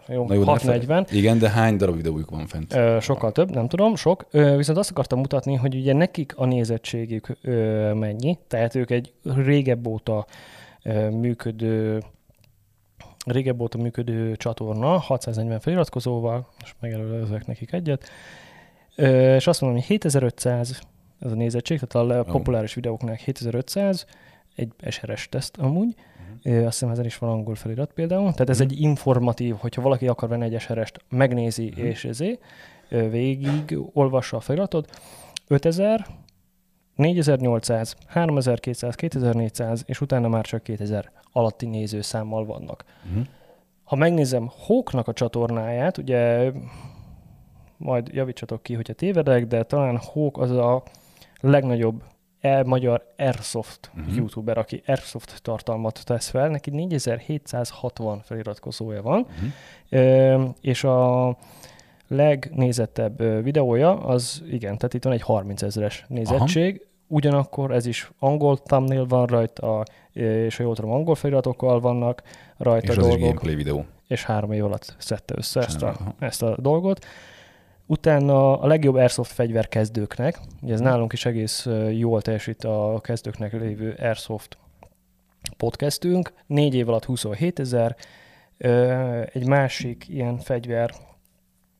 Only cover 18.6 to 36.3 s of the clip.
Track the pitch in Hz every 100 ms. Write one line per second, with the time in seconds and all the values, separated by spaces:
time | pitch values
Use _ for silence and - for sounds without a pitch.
18.6 | - _ _ - 135 131 131 131 175 165
19.6 | 131 120 - 208 160 135 123 - 123 120
20.6 | 123 127 - _ _ - 123 110 117 120
21.6 | - 160 131 120 120 123 117 135 127 117
22.6 | 110 123 117 110 117 113 - 131 117 120
23.6 | 131 196 202 185 - - - _ _ -
24.6 | 113 - - - 113 107 - 127 - -
25.6 | 135 165 233 - _ - 87 113 127 117
26.6 | 117 - 123 117 117 - 117 113 110 107
27.6 | 110 113 147 - 165 190 202 156 127 110
28.6 | 135 139 151 143 139 123 120 117 120 104
29.6 | 120 - 131 131 127 117 113 117 117 113
30.6 | - 113 110 - - 127 135 120 117 113
31.6 | 113 - 117 107 123 117 185 240 - -
32.6 | - - - 120 113 117 131 135 139 147
33.6 | 151 151 131 147 135 131 - 117 - 151
34.6 | 196 160 - - - - - - - 139
35.6 | 165 170 208 220 185 - -